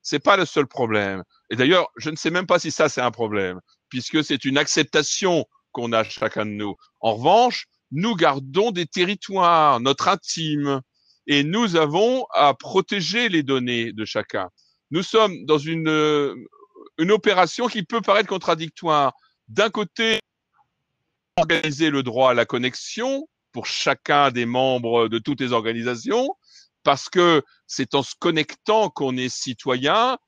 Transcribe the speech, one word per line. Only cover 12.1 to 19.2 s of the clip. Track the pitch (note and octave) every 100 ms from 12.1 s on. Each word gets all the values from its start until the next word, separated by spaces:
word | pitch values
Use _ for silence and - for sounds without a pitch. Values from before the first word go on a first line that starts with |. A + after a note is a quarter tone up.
| B3+ A#3+
à | F2+ C#3+
protéger | C3 D#3 F#3 - G3+ D#3+ G#3+ A#3+
les | E3+
données | C3 C3+ B2 A#2+ A#2
de | G#2
chacun. | G#2+ A2 G#2 G#2 F2+ _ _ _ _
Nous | D#3
sommes | F#3+ A3 G#3 D#3+ B2
dans | D3+
une, | D3 E3 D#3+
euh, | D#3 D3+ D3 C#3 A#2 - _ _ - - -
une | E3+
opération | G#3+ - C#4 - - A#3
qui | A3
peut | F3 A#3
paraître | G#3 G3+ G3+
contradictoire. | F#3+ E3+ E3 E3 - E3+ D3+ C3+ -